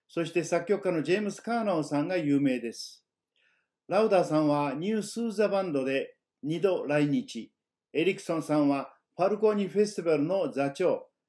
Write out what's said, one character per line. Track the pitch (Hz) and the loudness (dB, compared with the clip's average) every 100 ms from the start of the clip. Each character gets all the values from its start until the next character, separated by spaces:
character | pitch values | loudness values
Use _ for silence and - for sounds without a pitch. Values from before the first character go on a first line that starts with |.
| _ | _
そ | 165 | -6
し | 160 | -2
て | 175 | -2
作 | 165 170 | 0 -2
曲 | 170 196 185 | 0 0 0
家 | |
の | 165 | -2
ジ | 143 | 0
ェ | 196 | 0
ー | |
ム | 202 | -2
ス・ | 190 | -6
カ | - 233 | -4 -2
ー | |
ナ | 214 | 0
ウ | 170 | -2
さ | 143 147 | -2 -2
ん | 147 | -2
が | 185 | -2
有 | 147 139 | 2 2
名 | 139 127 | 2 0
で | 113 | -4
す。 | 110 - - _ _ _ _ _ _ _ _ - | -10 -16 -20 _ _ _ _ _ _ _ _ -2
ラ | 180 | 2
ウ | 220 | 4
ダ | 190 | 4
ー | - | 4
さ | 156 | 2
ん | 151 | 2
は | 147 143 | 2 0
ニ | 135 190 | -2 -2
ュ | 220 | -2
ー | |
ス | 202 226 | -4 -6
ー | 233 | -4
ザ | 202 202 | 0 2
バ | 196 | 0
ン | 185 | 0
ド | 139 | -2
で | 131 135 - - _ _ | 0 -2 -4 -12 _ _
二 | 139 160 | -6 0
度 | 190 180 131 | 0 0 0
来 | 151 147 | 2 2
日、 | 135 - 113 104 _ _ _ _ | 0 -2 -10 -14 _ _ _ _
エ | 139 | 0
リ | 170 190 | 0 0
ク | |
ソ | - 160 | -4 -4
ン | |
さ | 147 151 | 0 2
ん | 143 | 2
は | 139 131 - _ | 0 -4 -14 _
フ | - | -2
ァ | 190 | 0
ル | 208 | 2
コ | 214 | 2
ー | |
ニ | 208 190 | 2 0
フ | 180 | 0
ェ | |
ス | 208 - | 0 0
テ | |
ィ | 165 | 0
バ | 151 | 2
ル | |
の | 151 196 156 | 2 0 -2
座 | 120 139 | -2 -2
長、 | 180 175 117 - _ | 0 0 0 -4 _